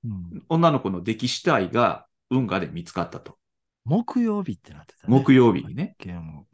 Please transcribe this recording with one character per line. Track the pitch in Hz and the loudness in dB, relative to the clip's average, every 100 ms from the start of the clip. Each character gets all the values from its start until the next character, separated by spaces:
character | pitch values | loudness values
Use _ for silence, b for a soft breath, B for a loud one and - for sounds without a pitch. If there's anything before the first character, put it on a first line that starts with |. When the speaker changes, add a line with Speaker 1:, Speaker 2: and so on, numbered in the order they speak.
Speaker 1:
う | 117 | -10
ん。 | 95 87 - - | -10 -10 -12 -2
Speaker 2:
女 | 165 170 | 2 4
の | 143 | 2
子 | 98 | -2
の | 90 | -4
溺 | 98 110 123 | -4 -4 -4
死 | - | -4
体 | 180 127 90 | 0 0 0
が | 110 110 - - _ - | 0 0 0 -12 _ -4
運 | 131 110 | -2 -2
河 | 95 | -4
で | 85 | -4
見 | 82 | -10
つ | - | -8
か | 92 | -6
っ | 85 | -6
た | - | -8
と。 | - - _ _ _ _ | -18 -20 _ _ _ _
Speaker 1:
木 | 117 190 233 247 | -2 -2 -2 -2
曜 | 233 208 | -2 -2
日 | 180 | -6
っ | 95 | -10
て | - | -14
な | - | -20
っ | - | -20
て | _ | _
た | - | 2
ね。 | 131 | 4
Speaker 2:
木 | 131 | 6
曜 | 131 120 | 8 8
日 | 92 | 4
に | - | -2
ね。 | 120 208 - | -8 -8 -10
Speaker 1:
発 | 92 | -14
見 | 87 | -12
も。 | 80 76 - | -14 -16 -16